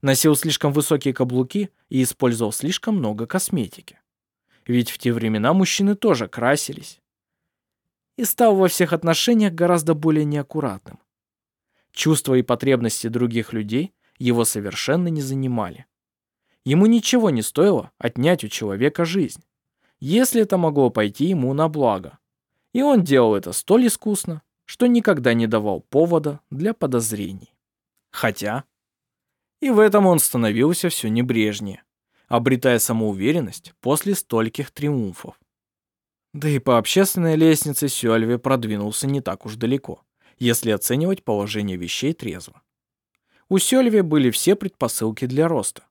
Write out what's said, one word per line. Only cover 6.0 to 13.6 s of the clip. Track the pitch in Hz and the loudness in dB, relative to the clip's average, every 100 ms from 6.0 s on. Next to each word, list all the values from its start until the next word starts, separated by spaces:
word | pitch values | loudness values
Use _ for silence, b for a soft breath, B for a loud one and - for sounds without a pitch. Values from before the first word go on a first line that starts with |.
| 226 139 104 | 0 0 -2
красились. | - 117 147 - 95 - - _ _ _ _ _ _ _ _ _ _ _ - | -2 0 0 -2 -12 -16 -20 _ _ _ _ _ _ _ _ _ _ _ -8
И | |
стал | 233 - 240 | -6 2 4
во | 196 185 | 6 2
всех | - 175 | 2 0
отношениях | 170 170 160 - 233 208 | 0 0 0 2 2 2
гораздо | 165 175 175 156 | 2 2 2 2
более | 156 160 156 | 0 2 0
неаккуратным. | 151 147 139 156 139 95 - - _ _ _ _ _ _ _ _ _ | 0 -2 -4 -6 -6 -8 -16 -20 _ _ _ _ _ _ _ _ _
Чувства | - 156 156 - | -4 0 0 2
и | 127 | 0
потребности | 123 120 135 127 117 - 117 | 2 -2 2 0 0 -4 -4
других | 117 120 117 110 | -2 -2 -2 -4
людей – | 113 | -6